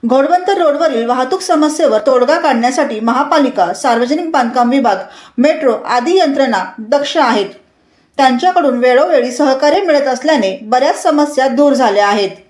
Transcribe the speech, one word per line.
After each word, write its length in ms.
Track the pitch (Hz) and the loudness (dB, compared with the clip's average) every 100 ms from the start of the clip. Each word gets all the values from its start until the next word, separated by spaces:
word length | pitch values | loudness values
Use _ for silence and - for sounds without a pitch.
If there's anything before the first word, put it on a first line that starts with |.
घोडबंदर 580 | 233 254 277 359 359 392 | 0 0 2 0 0 0
रोडवरील 440 | 330 285 320 240 233 | 0 0 0 -2 -2
वाहतूक 360 | 247 262 370 | -2 -2 -4
समस्येवर 600 | - 320 302 302 311 214 214 | -2 0 0 0 0 0 2
तोडगा 320 | 254 247 330 | 2 2 0
काढण्यासाठी 600 | 330 247 240 262 285 220 | 0 0 0 0 -4 -2
महापालिका, 720 | 226 254 285 320 269 - 175 | -2 -2 0 0 0 0 -2
सार्वजनिक 580 | 185 269 233 240 302 339 | -2 -2 0 0 -2 -2
बांधकाम 380 | 320 233 240 240 | -2 -2 0 0
विभाग, 280 | 269 226 190 - - - - | 2 0 -2 -6 -18 -14 -2
मेट्रो 360 | 277 320 285 220 - | 0 2 0 -2 -2
आदी 320 | 247 240 370 | -2 0 2
यंत्रणा 480 | 320 277 262 208 180 - | 2 0 0 0 -4 -12
दक्ष 380 | 214 285 285 330 | -4 -2 -2 0
आहेत. 320 | 262 226 196 - _ _ _ _ _ - | 0 0 -4 -8 _ _ _ _ _ 0
त्यांच्याकडून 600 | 269 240 359 359 294 240 | 0 2 0 2 0 0
वेळोवेळी 540 | 247 247 330 302 240 | 2 2 2 0 0
सहकार्य 500 | 247 277 269 294 339 | 0 0 2 2 0
मिळत 260 | 381 294 277 | 2 0 0
असल्याने 500 | 254 294 302 196 190 | -2 0 0 0 -4
बऱ्याच 400 | 214 254 285 381 | -2 0 0 0
समस्या 440 | 359 294 294 - 262 | 0 0 0 0 0
दूर 260 | 233 285 | 2 2
झाल्या 340 | 254 262 202 202 | 4 2 2 2
आहेत. 220 | 208 190 - | 0 -2 -6